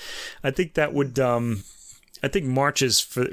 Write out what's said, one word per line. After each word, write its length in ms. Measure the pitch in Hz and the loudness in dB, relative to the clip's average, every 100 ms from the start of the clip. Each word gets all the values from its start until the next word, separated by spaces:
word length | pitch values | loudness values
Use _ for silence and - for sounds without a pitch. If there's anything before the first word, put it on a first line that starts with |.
| - - - - | -14 -12 -12 -6
I 80 | 139 | -2
think 240 | 135 180 - | -2 -2 0
that 180 | 147 | 2
would, 240 | 143 135 120 | 2 0 2
um, 460 | 127 120 120 107 - - - - _ - | 2 2 0 -4 -6 -20 -20 -20 _ -6
I 60 | 139 | -2
think 180 | 202 135 | 0 0
marches 540 | 131 143 - 131 107 | 2 2 2 2 2
for, 260 | - 123 123 | 0 -2 -2